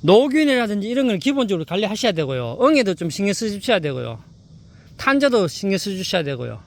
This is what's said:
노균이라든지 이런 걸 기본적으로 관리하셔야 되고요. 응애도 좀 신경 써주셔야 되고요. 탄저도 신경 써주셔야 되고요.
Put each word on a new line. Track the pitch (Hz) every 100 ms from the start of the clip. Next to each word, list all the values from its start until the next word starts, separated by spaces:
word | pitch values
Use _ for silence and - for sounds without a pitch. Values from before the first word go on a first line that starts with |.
노균이라든지 | 160 202 277 285 302 254 226 208 202
이런 | 240 254
걸 | 196
기본적으로 | 214 277 233 185 156
관리하셔야 | 180 208 214 240
되고요. | 165 143 131 117 120
응애도 | 262 302 208 180
좀 | 170
신경 | 147 202
써주셔야 | 190 220 202 190 208
되고요. | 147 127 120 113 - - - - - - - -
탄저도 | - 277 277 240 175
신경 | - 196 196
써주셔야 | - 190 190 185
되고요. | 147 131 120 110